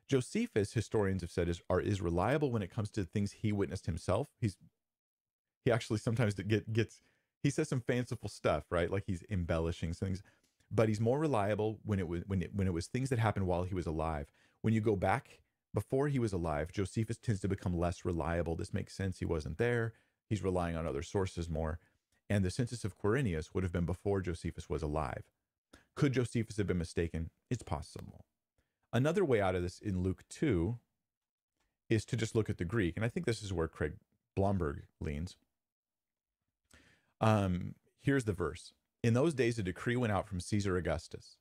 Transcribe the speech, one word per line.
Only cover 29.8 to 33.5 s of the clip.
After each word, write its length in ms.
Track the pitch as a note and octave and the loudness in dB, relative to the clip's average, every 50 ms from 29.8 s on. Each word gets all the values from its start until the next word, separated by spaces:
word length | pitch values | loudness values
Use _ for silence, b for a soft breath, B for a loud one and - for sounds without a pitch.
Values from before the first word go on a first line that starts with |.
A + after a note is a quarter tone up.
in 220 | - G#2+ F#2 F2+ | -4 -2 0 2
Luke 220 | F2+ F#2+ F2+ - - - | 2 0 0 -2 -8 -16
two 500 | - - - D3 G#2 E2+ E2 G#2 A#2+ - _ _ _ _ _ _ _ _ _ _ _ _ _ _ _ _ _ _ _ _ _ - | -4 0 2 4 4 4 4 2 0 -4 _ _ _ _ _ _ _ _ _ _ _ _ _ _ _ _ _ _ _ _ _ 2
is 160 | A2+ G#2+ - | 2 2 2
to 100 | - - | 0 -2
just 180 | G#2+ A2+ - - | -2 -2 0 0
look 160 | A2 G2+ - | 0 0 0
at 80 | G2 - | -2 -4
the 60 | F2+ | -4
Greek. 320 | E2+ A2 A#2 F#2 E2 - | -2 0 2 2 2 0
And 80 | G#2 A2+ | 0 -4
I 40 | A#2+ | -2
think 160 | - F#3 E3+ | -2 -2 -2
this 160 | B2 A2+ - | -2 -2 -2
is 120 | G#2 F#2+ | -4 -4